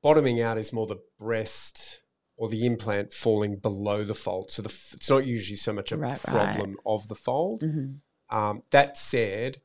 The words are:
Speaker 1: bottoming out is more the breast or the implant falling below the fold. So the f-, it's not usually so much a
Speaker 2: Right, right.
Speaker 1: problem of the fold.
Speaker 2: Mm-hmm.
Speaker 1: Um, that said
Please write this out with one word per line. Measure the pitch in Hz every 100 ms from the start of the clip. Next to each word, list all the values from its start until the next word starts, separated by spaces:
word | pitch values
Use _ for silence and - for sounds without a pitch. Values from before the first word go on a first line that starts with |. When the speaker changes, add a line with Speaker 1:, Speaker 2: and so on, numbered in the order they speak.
Speaker 1:
bottoming | 147 156 135 120
out | 117 110
is | 110
more | 113 110
the | 101 - _
breast | 107 113 110 - - - - - _ _ _ -
or | 113
the | 110 120
implant | 117 110 101 101
falling | - 117 107 104 98
below | 107 98 101 104
the | 104
fold. | 104 - 95 95
So | -
the | 104
f-, | - -
it's | - -
not | 135 131
usually | 117 98 101
so | -
much | 104 -
a | -
Speaker 2:
Right, | 135
right. | - - 110 101 104
Speaker 1:
problem | 101 98 -
of | 107 -
the | 104
fold. | - 131 180 220
Speaker 2:
Mm-hmm. | 156 151 135 139 _ _ _ 110
Speaker 1:
Um, | 107 104 -
that | 143 139 -
said | - 131 113 101 127 139